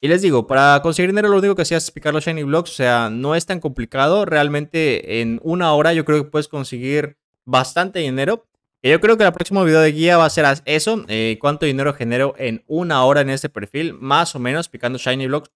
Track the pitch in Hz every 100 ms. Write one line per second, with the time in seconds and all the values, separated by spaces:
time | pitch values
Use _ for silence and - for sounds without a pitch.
0 | 139 175 190 135 113 135 143 143 156 165
1 | 180 202 208 196 196 190 160 165 - -
2 | 151 151 151 160 143 156 165 - 127 120
3 | 117 113 135 165 - 180 156 131 117 135
4 | 139 190 202 156 147 147 147 165 156 117
5 | - 113 117 113 160 175 170 151 151 170
6 | 156 151 147 151 151 151 131 123 127 143
7 | 147 143 _ _ - 127 127 - 185 185
8 | 151 131 143 226 _ _ _ _ 127 160
9 | 214 226 202 170 175 196 180 156 160 151
10 | 165 175 160 - 147 139 - 156 156 220
11 | - 110 113 110 143 151 156 135 139 143
12 | 120 120 139 - 131 113 _ 156 175 147
13 | 131 143 135 135 147 - 101 139 165 -
14 | 135 143 170 147 123 151 170 - 120 127
15 | - 131 131 143 151